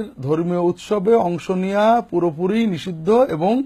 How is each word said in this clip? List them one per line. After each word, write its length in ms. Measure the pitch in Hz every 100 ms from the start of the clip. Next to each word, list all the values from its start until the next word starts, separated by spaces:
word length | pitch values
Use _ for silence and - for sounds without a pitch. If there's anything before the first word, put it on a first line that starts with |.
| 214 -
ধর্মীয় 380 | 135 156 175 175
উৎসবে 560 | 175 170 - 208 190 233
অংশ 360 | 180 175 -
নেওয়া 500 | 185 190 202 214 240
পুরোপুরি 640 | 233 175 170 151 185 214 226
নিষিদ্ধ 420 | 165 185 165 160
এবং 540 | 233 269 156 180 247